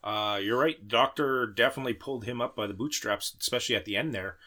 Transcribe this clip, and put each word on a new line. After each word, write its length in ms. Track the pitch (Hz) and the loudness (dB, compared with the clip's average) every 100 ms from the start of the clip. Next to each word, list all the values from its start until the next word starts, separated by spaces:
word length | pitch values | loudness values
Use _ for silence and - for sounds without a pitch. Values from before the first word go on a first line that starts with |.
| 104 | -2
Uh, 300 | 107 107 104 | 0 0 0
you're 160 | 101 120 | 0 2
right. 280 | 156 156 104 | 2 0 2
Doctor 580 | 117 135 - 139 131 117 | 4 4 2 0 2 0
definitely 460 | 101 117 - 131 | 4 2 2 -4
pulled 300 | 113 - 131 104 | -4 -4 -6 -4
him 140 | 120 | -4
up 140 | 120 - | -4 -2
by 120 | 104 | -4
the 60 | |
bootstraps, 640 | 98 147 - 110 101 - - | -2 -4 -2 0 0 -2 -4
especially 360 | - 123 - 110 | -2 -2 0 -2
at 100 | 104 | 0
the 120 | 101 | -2
end 160 | 156 | -2
there. 240 | 107 95 - | -4 -6 -10